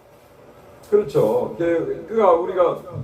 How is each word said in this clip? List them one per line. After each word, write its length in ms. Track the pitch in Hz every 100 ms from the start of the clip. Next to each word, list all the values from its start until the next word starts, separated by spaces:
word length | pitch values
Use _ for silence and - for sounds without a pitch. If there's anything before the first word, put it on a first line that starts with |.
| _ - - - - - - - -
그렇죠. 640 | 208 - 151 - - - -
그, 480 | 170 165 - - -
그가 240 | 220 196
우리가, 460 | 170 180 180 165 - - -